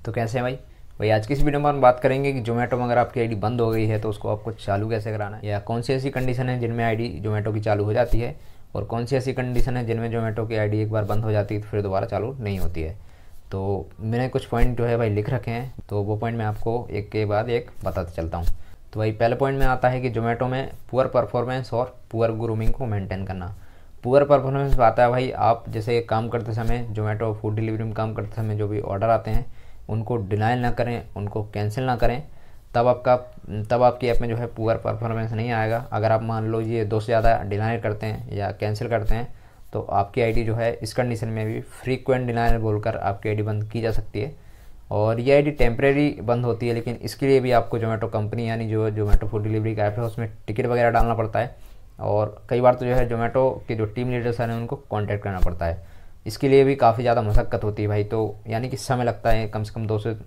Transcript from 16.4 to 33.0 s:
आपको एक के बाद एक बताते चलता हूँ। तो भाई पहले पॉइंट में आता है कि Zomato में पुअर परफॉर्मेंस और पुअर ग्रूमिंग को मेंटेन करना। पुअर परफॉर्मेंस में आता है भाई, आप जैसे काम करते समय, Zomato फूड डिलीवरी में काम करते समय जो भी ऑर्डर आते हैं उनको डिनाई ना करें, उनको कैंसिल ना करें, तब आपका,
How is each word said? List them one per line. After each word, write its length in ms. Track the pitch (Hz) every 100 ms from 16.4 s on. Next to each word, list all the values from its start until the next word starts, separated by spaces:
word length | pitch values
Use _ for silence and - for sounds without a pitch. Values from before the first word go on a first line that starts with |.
| 107
आपको 400 | 107 - 117 -
एक 200 | 104 101
के 140 | 107 107
बाद 240 | 104 120
एक 200 | 120 120 -
बताते 280 | 95 90 87
चलता 260 | - 82 87
हूँ। 80 | 87 - - - -
तो 80 | 107
भाई 120 | 107
पहले 240 | 107 117 123
पॉइंट 220 | 135 135
में 80 | 131
आता 220 | 127 127
है 120 | 127
कि 100 | 127
Zomato 380 | 113 117 117 127
में 200 | 127 135 - -
पुअर 160 | 120 131
परफॉर्मेंस 640 | 131 117 123 120 127 123
और 220 | 117 127 - -
पुअर 220 | 113 113
ग्रूमिंग 380 | 110 113 110 110
को 140 | - 127
मेंटेन 380 | 104 95 95
करना। 300 | 95 95 87 - - - - -
पुअर 200 | 120 139
परफॉर्मेंस 520 | 143 143 131 139 139 127
में 80 | 117
आता 160 | 110
है 80 | 123
भाई, 200 | 123 131
आप 340 | - 104 117 -
जैसे 320 | 110 107 117
काम 260 | - 110 117
करते 240 | 120 113
समय, 320 | 110 113 120 120
Zomato 440 | 107 107 107 113
फूड 220 | 107 107 107
डिलीवरी 280 | 110 110
में 80 | 113
काम 200 | 107 110
करते 220 | 107 104 -
समय 200 | 110 104
जो 120 | 104
भी 120 | 104
ऑर्डर 260 | - 98 113
आते 220 | 113 110
हैं 160 | 107 - - - - -
उनको 280 | 110 110 120
डिनाई 360 | 95 104 107 123
ना 140 | 120
करें, 320 | 117 117 117 - -
उनको 260 | 104 107
कैंसिल 400 | 104 104 104 104
ना 100 | 131 123
करें, 260 | 117 123 151 - - - -
तब 120 | 120 123
आपका, 300 | 123